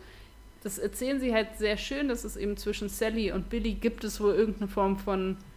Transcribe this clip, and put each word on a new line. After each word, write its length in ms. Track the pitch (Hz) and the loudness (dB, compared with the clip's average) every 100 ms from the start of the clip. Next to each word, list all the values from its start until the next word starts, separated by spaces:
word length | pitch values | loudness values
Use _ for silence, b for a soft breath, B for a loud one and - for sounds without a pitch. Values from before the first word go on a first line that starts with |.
| B B B B - - | B B B B -20 -12
das 140 | 202 - | -10 -4
erzählen 420 | 208 - 254 277 | -4 -2 -2 0
sie 140 | 254 | 2
halt 240 | 220 214 - | 2 2 0
sehr 200 | 208 208 | 0 0
schön, 300 | - 277 285 | -2 -2 0
dass 160 | - | -2
es 140 | 208 - | -4 -4
eben 200 | 202 202 | -2 -2
zwischen 320 | 202 202 208 | -2 -2 -4
Sally 420 | - 220 226 202 | 0 0 2 0
und 180 | 196 - | 0 -2
Billy 240 | 233 220 | -2 0
gibt 300 | 196 233 226 | 2 0 0
es 180 | 220 - | -4 2
wohl 120 | 208 | 4
irgendeine 340 | 180 214 202 196 | 6 4 2 -2
Form 300 | 202 190 196 | 2 2 2
von 400 | 214 190 190 190 B | 0 0 0 -2 B